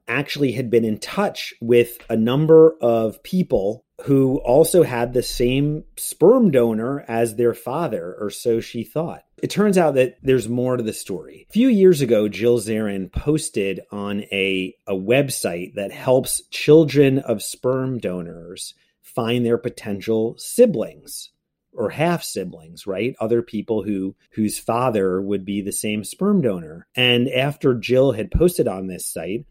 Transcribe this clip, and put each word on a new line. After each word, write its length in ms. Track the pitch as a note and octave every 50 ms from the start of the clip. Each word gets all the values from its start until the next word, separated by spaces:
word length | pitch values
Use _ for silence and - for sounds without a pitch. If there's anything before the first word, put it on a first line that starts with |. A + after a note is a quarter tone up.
| _ -
actually 440 | A#2 C3+ C#3+ - - D3 C#3+ C3
had 180 | A2 B2+ B2+ A2+
been 160 | A#2 A2+ A2+
in 140 | A2 G#2+ G#2
touch 540 | - - - G3 G#3 F#3+ - - - - - _
with 360 | A#2 A#2 A#2+ A#2+ A#2+ - - - - -
a 60 | A#2 A2+
number 580 | A2 A#2 B2+ C#3+ D#3 D#3 D#3+ D#3+ D#3+ D#3+ - -
of 440 | - A#2+ A#2 A#2 A2+ A2 G#2+ - _
people 640 | - - F#3 F3+ - C3 G#2+ F#2+ G2+ A2+ B2+ _ _ _ - -
who 340 | C3+ C#3 C3+ C3+ C3 C3 -
also 440 | - A#2+ B2 D3 E3 D#3+ - F3+ D#3
had 300 | C#3 B2+ A#2 A#2+ A#2+ B2
the 100 | B2+ A2
same 640 | - - - B2+ B2 B2+ C#3 C#3+ D3+ D3+ D#3 - - _
sperm 560 | - - - - - D#3 F#3 B3 C4+ A#3 F#3+
donor 540 | C3+ B2 A#2 A#2 A2 G#2+ A2+ B2+ C#3 C#3 - -
as 300 | A2+ A#2 A#2+ A#2 G#2 A2
their 160 | A#2+ A#2 A2
father, 640 | - - A#2+ B2+ D#3 - - G#2+ F2 E2 F2 - -
or 100 | G#2 G2+
so 300 | - - - B2 A2+ A2+
she 240 | G#2+ - - A#2 A2
thought. 400 | - - D3 E3+ D#3 F2 C#2+ - _ _ -
It 80 | - C#3
turns 280 | - F3 G#3 G#3+ F#3+ F#3
out 180 | E3+ D3+ C#3
that 220 | C3 C3 B2+ - _
there's 280 | - C3+ C3 B2+ G#2+ A2
more 260 | A#2+ B2 B2 B2+ B2+
to 80 | B2 A2+
the 80 | G#2+
story. 560 | G2 - - - G2 E2 - - - - - _
A 40 | -
few 160 | G#3 B3 C4+
years 320 | A#3 G3 F#3+ F#3 F3 C#3+
ago, 260 | C#3 A2 A#2+ G#2 G#2+ G#2
Jill 320 | G2 G2 A2 A#2+ A#2+ A#2+
Zarin 500 | F#2+ G#2+ A2+ G#2+ A2 G#2 G2 G2 F#2 F2
posted 680 | - - - D3 D#3 D#3 - - - A#2 G2 G2 F#2+ G2+ - _
on 340 | - G#2 G2+ G2+ G2+ G2+ G#2 - G2+
a, 420 | G2 F#2+ G2 F#2+ F#2 F#2 F#2 - _ _
a 80 | - G2
website 840 | F#2+ F#2+ G2+ A#2+ C#3 C#3+ C3 - - - G2+ F2 F2 F2+ - -
that 180 | G#2 G2 G2 -
helps 480 | - - C3 B2+ B2 A#2+ - - - - _
children 680 | - - - - D3+ D#3+ E3 C#3+ B2+ C#3+ C#3+ C3+ C3 C3+
of 220 | - - A#2 G2+
sperm 580 | - - - - - B2+ C3 C3 C3 C3 C3 A#2
donors 760 | G2+ F#2+ F2+ F2+ F2 E2+ E2+ E2+ E2 E2+ F#2 F2+ - - - _ _ _ _ _
find 440 | _ - - C3 A#2 A2+ A#2+ B2 A#2+
their 120 | A2+ A#2 A2+
potential 760 | - B2 - - - A2 G2+ G2 F2+ A2 A2+ A2 A2 A#2 - -
siblings 920 | - - - - B3 A#3 D#3+ A#2 G2 E2+ - - - - - - - - _ _ _ _ _ _ _ _ _ -
or 120 | A2 G2+
half 340 | - A#2 D3+ F3 F3 - -
siblings, 640 | - - G#2 F#2 F2+ F2 E2 D#2+ D#2+ E2+ - - G2
right? 280 | F#2 F#2 A2 B2+ - -
Other 220 | A2+ A2 A#2 A#2+
people 420 | A#2 - - G#2 G2+ - A2 G#2+ F#2+
who, 320 | G#2+ G#2 F#2+ F#2+ F#2+ - _ _ _
whose 260 | _ - G#2+ G2+ - -
father 640 | - - A2+ A#2 B2+ C3 A2 G#2 F#2+ F#2+ F2+ F#2+
would 220 | G2 G2 G2+ G2 F#2
be 180 | G2 G2+ G#2
the 120 | F#2+ G2+ -
same 320 | - - G#2+ G#2 G#2+ G2
sperm 360 | - - - F#3 G#3 G#3 F#3+
donor. 460 | C#3 A#2 F#2+ F2+ E2 D#2 D#2+ F2 - _ _
And 340 | B2+ B2 B2 A#2+ A#2+ A#2+ C#3
after 440 | B2+ B2+ C3 C#3+ C#3+ - - C3+ B2+
Jill 400 | A#2 G2 A#2 B2 B2+ C3 C#3 A#2
had 180 | G#2+ G#2 F2+
posted 340 | - - E3 F3+ F3 - D#3
on 220 | A#2 F#2 F#2+ F#2+ F#2
this 180 | F#2 F2 -
site 400 | - - F2 D#2+ F2+ G2 B2+ D3+ -